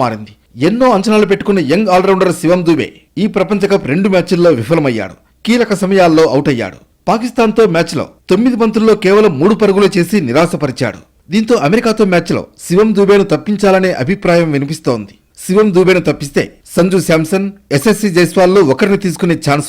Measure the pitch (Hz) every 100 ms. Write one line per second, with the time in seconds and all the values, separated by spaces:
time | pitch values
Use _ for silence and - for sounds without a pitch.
0 | 123 110 107 - _ 113 151 233 254 202
1 | 214 214 208 196 - 196 135 175 214 180
2 | 190 190 185 165 156 180 170 151 101 -
3 | _ - 208 208 185 202 196 196 127 160
4 | 202 185 175 180 175 127 110 165 143 110
5 | 95 - _ _ - 240 226 202 185 196
6 | 175 160 160 131 151 120 98 - _ _
7 | - 214 240 - 226 226 214 170 160 147
8 | 98 _ - 185 247 240 226 220 220 208
9 | 185 202 214 131 180 226 202 190 196 180
10 | 175 208 131 127 175 160 143 - 117 90
11 | _ _ - 196 220 233 143 220 233 220
12 | 196 180 - 127 - _ - 180 220 196
13 | 196 202 196 - - 202 202 190 185 -
14 | 131 196 175 170 165 139 139 160 147 117
15 | 101 - _ - - 190 214 180 185 185
16 | 170 143 143 - 123 - - - 180 185
17 | - 160 160 190 196 - _ - 226 208
18 | 208 170 175 196 180 196 156 - 208 196
19 | 185 151 180 160 - 143